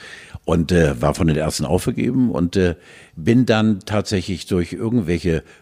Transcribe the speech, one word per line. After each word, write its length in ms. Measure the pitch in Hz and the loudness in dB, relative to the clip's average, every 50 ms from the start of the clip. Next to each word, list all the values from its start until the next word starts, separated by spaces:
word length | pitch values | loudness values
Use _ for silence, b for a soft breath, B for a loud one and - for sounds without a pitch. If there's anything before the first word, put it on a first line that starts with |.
| B B B B B B B B B | B B B B B B B B B
und, 260 | - 82 85 85 - | 0 0 2 2 2
äh, 300 | 92 87 82 73 69 60 | 4 4 4 4 2 0
war 120 | 58 71 73 | 0 0 2
von 120 | - 92 | 2 2
den 100 | 82 76 | 2 2
Ärzten 300 | 73 78 78 - - 76 | 0 -2 -4 -4 -4 -2
aufgegeben 640 | 69 82 90 - - - - 120 117 - 135 127 113 | 0 0 0 0 -2 -4 -2 -2 -2 0 0 0 0
und, 260 | - 69 85 87 - | 0 0 -2 0 0
äh, 200 | 98 92 87 82 B B B B B B B B | 2 0 0 0 B B B B B B B B
bin 300 | - 78 90 117 127 127 | -6 0 2 4 4 4
dann 360 | 104 113 110 107 110 107 95 - | 4 2 2 2 2 0 0 -4
tatsächlich 640 | - 107 104 95 - 110 95 90 - 95 82 - | -4 -4 -4 -2 -2 -2 -4 -2 -4 -6 -8 -4
durch 260 | - 104 90 85 - | -2 -2 -2 -2 -2
irgendwelche 680 | - - 104 113 117 123 95 78 87 82 - 90 80 76 - b b b | -4 -6 -4 -2 0 0 0 0 -2 0 0 0 0 -2 -2 b b b